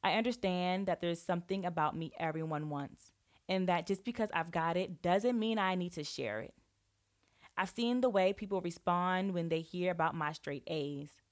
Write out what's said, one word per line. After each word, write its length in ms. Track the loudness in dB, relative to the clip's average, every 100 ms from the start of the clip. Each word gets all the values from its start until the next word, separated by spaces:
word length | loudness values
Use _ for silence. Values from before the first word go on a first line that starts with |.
I 120 | 2
understand 720 | 2 2 0 0 0 0 0 0
that 160 | -2
there's 180 | -2 -4
something 460 | -2 -4 -2 -4 -2
about 300 | 0 -2 -2
me 160 | -8 -4
everyone 520 | -4 -2 -4 -4 -4
wants, 420 | -6 -8 -12 -20 _ _ _ -4
and 200 | 0 2
that 180 | 2 0
just 180 | -4
because 260 | -2 -4 -2
I've 180 | -2 -2
got 260 | 0 0 0
it 260 | -2 -2
doesn't 360 | 2 4 4 2
mean 200 | 0 2
I 160 | 2
need 180 | 0 -2
to 100 | -4
share 360 | -8 -4 -4 -4
it. 140 | -6 -14 _ _ _ _ _ _ _ _ -12 -4
I've 140 | -4
seen 300 | 0 2 4
the 100 | 4
way 220 | 6 4
people 280 | 2 -2 -2
respond 720 | -2 -4 0 2 4 2 2
when 160 | 0 2
they 120 | 0
hear 320 | -2 -2 0
about 220 | 2 2
my 180 | 2 -4
straight 320 | -4 -8 -8 -4
A's 440 | -2 -2 -4 -8 -14 _